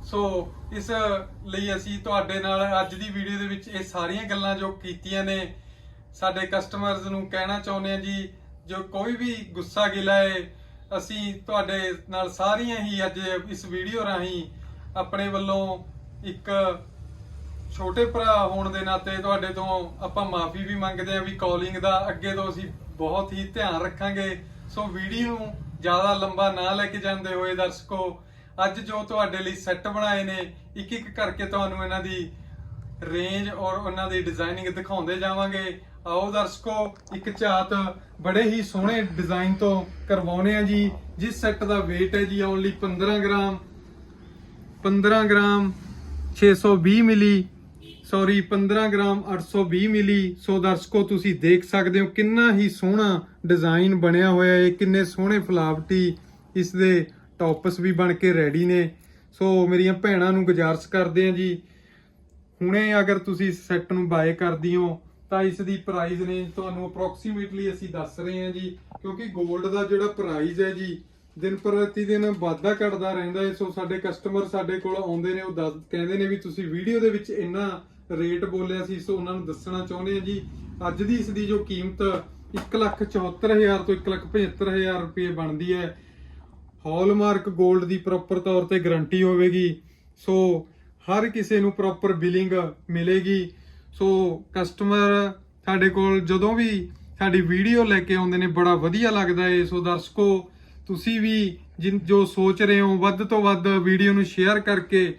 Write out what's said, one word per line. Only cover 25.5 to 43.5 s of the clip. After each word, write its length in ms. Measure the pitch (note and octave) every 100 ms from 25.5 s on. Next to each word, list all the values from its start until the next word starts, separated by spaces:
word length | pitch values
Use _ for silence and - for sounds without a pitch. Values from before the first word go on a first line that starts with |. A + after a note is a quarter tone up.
| G#3 - -
ਜ਼ਿਆਦਾ 320 | F3 F3+ G3
ਲੰਬਾ 360 | G3+ F#3+ F#3+ G3
ਨਾ 200 | F#3 F#3
ਲੈ 100 | G3 G3+
ਕੇ 120 | G#3
ਜਾਂਦੇ 360 | G3 F#3+ F#3+
ਹੋਏ 200 | F3+ F#3
ਦਰਸ਼ਕੋ, 680 | F#3 F#3 - - F#3+ F#3 F3 - - - -
ਅੱਜ 160 | F#3+ G3
ਜੋ 220 | G3+ G#3+
ਤੁਹਾਡੇ 340 | G#3 G#3+ G3 F#3
ਲਈ 160 | F#3+ F#3+
ਸੈੱਟ 320 | F#3 F3+ G#3+
ਬਣਾਏ 360 | G#3 G#3 G3
ਨੇ, 280 | G3 F#3 F3+ - - -
ਇੱਕ 160 | G3
ਇੱਕ 160 | A#3 -
ਕਰਕੇ 360 | - G3+ F3 G3
ਤੁਹਾਨੂੰ 380 | G3+ G3 F#3+
ਇਹਨਾਂ 160 | F#3 F#3+
ਦੀ 300 | F#3 F#3 F3 - - - - - - -
ਰੇਂਜ 440 | - E3+ F#3 G3 G3+
ਔਰ 260 | G3 F#3
ਉਹਨਾਂ 340 | F#3+ G3 F#3 F#3+
ਦੀ 120 | F#3
ਡਿਜ਼ਾਈਨਿੰਗ 460 | E3+ D#3+ E3+ F3+ F#3
ਦਿਖਾਉਂਦੇ 420 | F3+ F#3 G3 E3 F#3
ਜਾਵਾਂਗੇ। 640 | F#3+ F#3+ G3 G3 F#3+ F3+ - - F3
ਆਓ 240 | F3 G3+
ਦਰਸ਼ਕੋ, 640 | G#3 G3 - A3 G#3+ G#3 - - F#3+
ਇੱਕ 140 | G#3+ G3+
ਝਾਤ 360 | G#3+ F#3+ F#3+ G3+ F#3+ - - -
ਬੜੇ 220 | F3 G3
ਹੀ 200 | A3+ A3+
ਸੋਹਣੇ 400 | G3 F#3+ G3 A3+ G3+ E3
ਡਿਜ਼ਾਈਨ 380 | E3 F3+ F#3
ਤੋਂ 300 | F#3+ G3+ F#3+ F3 - -
ਕਰਵਾਉਂਦੇ 460 | F#3+ F3 F3+ F#3+
ਹਾਂ 80 | G#3+
ਜੀ, 280 | G3+ G#3 G3+ - - -
ਜਿਸ 220 | G#3+ -
ਸੈੱਟ 240 | A3 G#3
ਦਾ 140 | G#3 G#3
weight 340 | E3+ F3 F#3
ਹੈ 80 | G3+
ਜੀ 180 | F#3+ G3+
only 300 | G3 F#3+ F#3+ -
ਪੰਦਰਾਂ 380 | G3 F3+ G3+ G#3
ਗ੍ਰਾਮ, 400 | G3+ G3+ G3